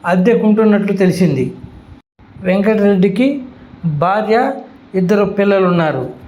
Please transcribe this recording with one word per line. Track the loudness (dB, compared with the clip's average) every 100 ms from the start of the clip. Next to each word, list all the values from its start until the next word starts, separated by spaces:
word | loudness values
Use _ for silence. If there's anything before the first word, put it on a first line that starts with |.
| 0
అద్దెకుంటున్నట్లు | 0 2 2 2 2 4 2 0 0
తెలిసింది. | 0 2 0 0 -4 -8 -18 -20 -20 -20 _ _ -20 -8 -2
వెంకటరెడ్డికి | 0 0 2 2 2 2 2 0 -2 -10 -20 -20 -8 -6 -2
భార్య, | 0 -2 0 0 0 -6 -14 -20 -8 -4
ఇద్దరు | 0 0 0 0
పిల్లలున్నారు. | 0 2 2 0 0 -4 -8 -12